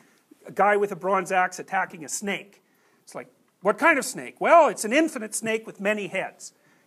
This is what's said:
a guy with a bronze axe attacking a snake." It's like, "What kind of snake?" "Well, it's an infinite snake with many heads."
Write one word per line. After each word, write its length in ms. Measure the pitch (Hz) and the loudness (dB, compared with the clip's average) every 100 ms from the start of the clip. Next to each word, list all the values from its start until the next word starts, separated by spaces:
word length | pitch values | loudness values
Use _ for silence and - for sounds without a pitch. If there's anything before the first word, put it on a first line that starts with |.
| _ _ _ _ - | _ _ _ _ -8
a 40 | |
guy 240 | - 196 208 | 2 4 4
with 160 | 202 | 0
a 40 | 185 | -2
bronze 360 | 180 196 175 | -2 0 0
axe 280 | 185 185 180 | 2 0 -2
attacking 440 | 151 190 180 185 | -6 -4 -4 -6
a 60 | 143 | -12
snake." 540 | - 202 180 104 _ _ _ _ _ | -8 -6 -6 -10 _ _ _ _ _
It's 100 | - | -20
like, 180 | - 127 _ _ _ | -16 -18 _ _ _
"What 160 | 190 208 | -2 2
kind 220 | 311 302 | 4 2
of 40 | |
snake?" 380 | 220 175 123 - | 0 -8 -12 -4
"Well, 260 | 226 330 294 | 6 6 6
it's 160 | 185 | 2
an 100 | 220 | -2
infinite 420 | 254 320 269 214 - | 0 0 -2 -10 -6
snake 320 | 220 220 220 | -4 -4 -6
with 120 | - | -6
many 280 | 196 214 190 | -4 -4 -4
heads." 460 | 185 139 - - - _ _ | -6 -8 -10 -20 -20 _ _